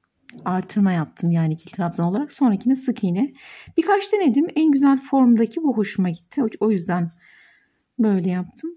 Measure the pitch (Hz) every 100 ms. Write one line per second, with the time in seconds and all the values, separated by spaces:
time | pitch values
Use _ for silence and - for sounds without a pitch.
0 | _ _ - - 180 185 185 208 196 175
1 | 151 - 170 170 160 156 - - 175 170
2 | 170 202 294 - 262 196 247 269 254 -
3 | 185 175 277 - - - - - 330 403
4 | 403 427 330 240 339 302 320 277 277 269
5 | - 269 240 226 226 339 311 220 202 -
6 | 180 165 _ 285 220 - 214 196 165 180
7 | 170 - _ _ _ _ _ _ _ -
8 | 220 190 180 180 180 - 330